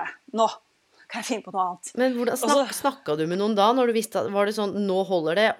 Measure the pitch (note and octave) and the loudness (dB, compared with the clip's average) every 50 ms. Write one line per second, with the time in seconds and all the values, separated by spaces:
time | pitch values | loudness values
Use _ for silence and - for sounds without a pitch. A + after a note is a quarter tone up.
0 | D#3+ - - - _ - - A3 A3+ - - - _ _ _ _ _ _ _ _ | -8 -10 -10 -14 _ -10 -2 0 0 0 0 -4 _ _ _ _ _ _ _ _
1 | - _ - A#3 G#3+ - B3 G#3 - F#3+ E3+ G3 F#3 F3+ F3+ - - - - A#3 | -20 _ -12 -10 -6 -6 -6 -6 -6 -8 -4 -2 -2 -2 -4 -8 -14 -12 -2 0
2 | B3 C4 B3+ A#3+ B3 A#3 A#3 B3 - - D4 C#4 C4+ G#3 - - - C#4 C4+ - | 0 0 2 0 -2 -2 -2 -2 0 2 2 2 2 0 -4 -2 -2 -2 -4 -2
3 | - - D3+ D#3 D#3 D#3+ F3 F#3+ G3+ G#3+ A3 G3 G3 A3 B3 C4 B3 A#3+ A3+ A3+ | -4 -4 -2 -2 -2 -2 -2 -2 0 0 2 4 4 4 4 4 2 2 2 0
4 | A3 A3 - G3 A2 A#2 G3+ G3+ G3+ G3+ G#3+ G#3+ G#3 G3+ - G3+ G#3 G3 F#3 F#3+ | -2 -2 -4 -4 -4 0 0 2 0 0 0 -2 -4 -2 -2 -2 0 0 0 0
5 | G3 E3+ F#3+ F3 D#3 D#3 E3 G3 G#3+ A3 - - | 0 2 0 0 2 2 2 2 2 2 2 0